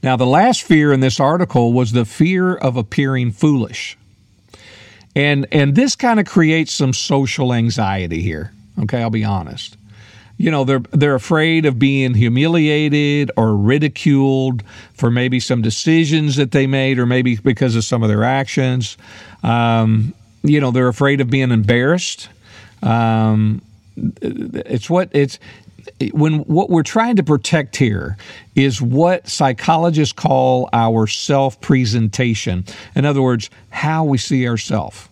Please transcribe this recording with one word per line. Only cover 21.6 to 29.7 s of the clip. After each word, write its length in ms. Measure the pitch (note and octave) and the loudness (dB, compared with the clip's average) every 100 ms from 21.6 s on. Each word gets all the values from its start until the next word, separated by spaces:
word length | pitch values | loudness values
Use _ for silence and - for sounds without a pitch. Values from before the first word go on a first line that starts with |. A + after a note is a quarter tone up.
| G#2 A#2+ C3 F3+ - - - - - - - - | 2 2 2 0 -2 -10 -16 -20 -20 -20 -20 -8
Um, 800 | - A2+ A2+ A2+ A2 A2 G#2+ G#2 - - _ - - - | -2 0 2 2 2 2 0 -2 -8 -20 _ -8 -8 -6
it's 680 | - - - - - B2 - | -8 -8 -10 -10 -6 -6 -2
what, 180 | F3 F3+ | -2 0
it's, 260 | C#3+ C#3 - - - - _ - - C3 | 0 -2 -4 -20 -20 -20 _ -20 -8 -6
when, 280 | D#3 D3+ D#3 | 0 0 0
what 280 | D3 D#3+ G3 | 0 0 2
we're 140 | E3+ | 0
trying 340 | D#3 - A#3 A3+ | 0 0 0 0
to 60 | |
protect 540 | C#3+ D3 - E3+ C#3 - | 2 0 2 -2 -2 0
here 400 | B2 G2 - G2+ - - - | 0 0 -6 -10 -14 -20 -6
is 280 | - C3+ G#2+ | 0 0 0
what 460 | A#2+ B2+ E3+ F3+ - | -2 2 2 0 -4
psychologists 840 | - C#3+ A#2 - | -2 -2 0 0